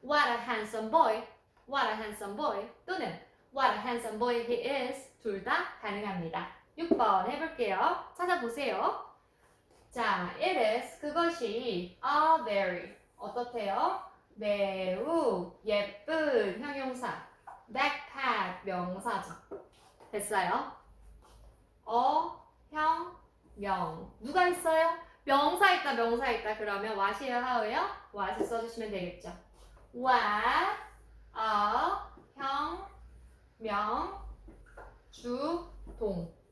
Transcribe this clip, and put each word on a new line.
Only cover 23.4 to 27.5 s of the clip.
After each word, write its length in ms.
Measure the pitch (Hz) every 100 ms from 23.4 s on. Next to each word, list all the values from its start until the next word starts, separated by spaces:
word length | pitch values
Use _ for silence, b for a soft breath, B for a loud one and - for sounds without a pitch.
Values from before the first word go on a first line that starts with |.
| _ -
명. 540 | 202 185 170 160 - -
누가 260 | 226 349 359
있어요? 500 | 349 330 320 330 339 B B -
명사 480 | 277 294 349 403
있다, 200 | 359 285
명사 380 | 247 233 240 262
있다. 260 | 233 214 214
그러면 400 | 214 196 214 208
what이에요, 380 | 196 214 269 240
how예요? 480 | 254